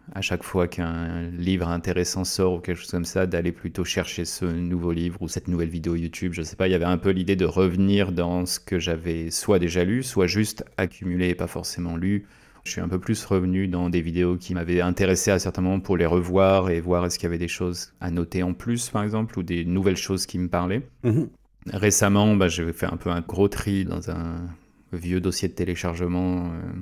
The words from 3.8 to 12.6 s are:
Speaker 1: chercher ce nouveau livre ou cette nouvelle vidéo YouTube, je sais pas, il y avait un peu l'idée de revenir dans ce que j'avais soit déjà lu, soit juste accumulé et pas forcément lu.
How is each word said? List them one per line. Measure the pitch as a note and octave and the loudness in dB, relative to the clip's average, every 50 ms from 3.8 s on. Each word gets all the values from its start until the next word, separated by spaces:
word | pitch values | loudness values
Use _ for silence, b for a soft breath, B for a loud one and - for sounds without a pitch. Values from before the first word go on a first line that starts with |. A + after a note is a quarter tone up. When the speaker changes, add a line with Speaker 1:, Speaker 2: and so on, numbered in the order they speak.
| E2+ | -4
Speaker 1:
chercher | - - G2 E2+ - - - E2+ | -2 -2 -2 -2 -4 -4 -6 -6
ce | - - - F#2 | -6 -4 -4 -2
nouveau | F2 E2 E2+ F2 F2 F2+ F2 E2+ F2 | -2 -2 -2 -2 -2 -2 -2 0 0
livre | E2+ E2+ E2+ F2 E2+ F#2 | 0 0 -2 -2 -4 -6
ou | F2+ D#2+ | -8 -6
cette | - F2 - | -6 -6 -4
nouvelle | E2+ F2+ E2+ E2 D#2+ | -2 -2 0 0 -2
vidéo | E2+ E2 D#2 E2+ E2+ | -4 -4 -2 -2 -2
YouTube, | E2+ E2+ E2 - - F#2 F2+ | -2 -2 -4 -6 -4 -4 -4
je | E2 E2+ | -4 -4
sais | D#2 D2+ - | -8 -8 -2
pas, | - F#2+ | 0 2
il | F#2 | 4
y | F#2 | 4
avait | E2 E2+ | 4 4
un | F2 F#2 E2+ | 4 2 4
peu | - G2 | 4 2
l'idée | F#2 F#2 F2+ F#2+ G2 | 2 2 2 2 4
de | F2+ F2+ | 4 4
revenir | D#2 - F#2 F#2+ F2+ F2 F#2 F#2+ G2 G2 G2+ G2 F#2+ | 2 4 4 4 4 4 4 4 4 4 2 2 2
dans | F2 F2 F2 F2 F2+ F2+ F2+ | 2 0 0 0 0 -2 -2
ce | F2 - - | -2 -4 -6
que | - - - E2+ | -4 -2 -2 -2
j'avais | D#2+ F2 E2 D#2+ E2 F2 E2 E2 E2 E2+ | 0 0 -2 -2 -2 -4 -2 -2 -4 -4
soit | - - - - G2+ F2 | -6 -2 2 4 4 4
déjà | F2 E2+ E2 F2+ F2 | 4 4 2 2 2
lu, | F#2 A2 - | 2 0 -2
soit | C3+ - - G2 F#2 | -2 -2 2 2 2
juste | E2+ F2+ G#2+ G#2+ - - - - - - - | 4 4 2 0 0 -2 -10 -12 -10 -4 -4
accumulé | F#2+ F2 - - F#2+ F2+ F2+ F2+ F#2 F2 | -4 -4 -4 -6 -4 -2 0 2 2 2
et | E2+ | 0
pas | - F2 | 0 -4
forcément | E2+ - - F2+ - - - F2 E2+ E2+ | -6 -6 -8 -8 -8 -6 -6 -4 -4 -2
lu. | E2 F2+ G2 G#2 G2+ G2+ B B B B B B B | -2 0 0 0 0 -2 B B B B B B B